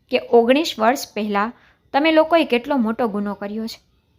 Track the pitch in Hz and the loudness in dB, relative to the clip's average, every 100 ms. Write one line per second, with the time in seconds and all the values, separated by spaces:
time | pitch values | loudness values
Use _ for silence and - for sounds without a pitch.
0 | - 247 - 240 233 262 320 - 220 277 | -6 -6 2 2 4 2 0 -2 0 0
1 | - - 214 202 214 - _ _ _ 277 | -4 -8 -4 -2 -4 -6 _ _ _ -2
2 | 311 320 320 330 311 240 240 285 220 226 | 2 4 4 2 2 -2 0 -2 0 -2
3 | 240 202 208 196 202 214 220 - _ _ | -4 -4 -6 -8 -10 -8 -10 -12 _ _
4 | _ | _